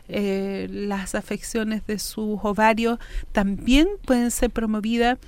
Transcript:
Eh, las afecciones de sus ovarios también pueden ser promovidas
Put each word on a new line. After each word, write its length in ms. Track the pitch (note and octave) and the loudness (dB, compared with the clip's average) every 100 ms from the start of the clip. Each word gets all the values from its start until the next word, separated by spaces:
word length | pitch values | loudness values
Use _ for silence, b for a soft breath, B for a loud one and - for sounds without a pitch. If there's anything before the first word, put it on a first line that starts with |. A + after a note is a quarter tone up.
| - | -8
Eh, 580 | G#3 G3+ G3 G3 G3 F#3+ | -2 0 0 -2 -4 -6
las 420 | G3 G3+ G3 F#3 | -6 -4 -4 -4
afecciones 720 | G#3 - G3+ - A#3 A3 G#3+ - | -6 -6 -8 -4 -4 -2 -4 -4
de 140 | G#3 | -6
sus 400 | - - G#3+ G#3 | -6 -6 -4 -2
ovarios 560 | G#3 G#3 A3 A3 A#3 A#3 B B - | -2 4 4 4 2 -2 B B -2
también 560 | - G3+ G3 - C4+ F4+ G4+ - | 0 0 0 4 6 6 2 0
pueden 260 | B3 A#3+ | 2 2
ser 180 | - B3 | 0 0
promovidas 720 | A#3+ A3 G#3+ G#3+ A#3 A#3 B3+ | 0 -2 -2 0 2 2 0